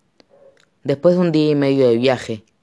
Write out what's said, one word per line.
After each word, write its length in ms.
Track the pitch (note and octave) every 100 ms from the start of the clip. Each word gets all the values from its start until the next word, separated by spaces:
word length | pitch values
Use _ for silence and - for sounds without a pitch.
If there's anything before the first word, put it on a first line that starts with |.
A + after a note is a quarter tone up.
| _ _ _ _ - _ _ _
Después 300 | C3 C#3 F3
de 80 | F3+
un 100 | F3
día 200 | D#3 D3+
y 40 | D3
medio 320 | C#3 C#3 B2+
de 100 | A#2
viaje 460 | C3 B2 - A2 _ _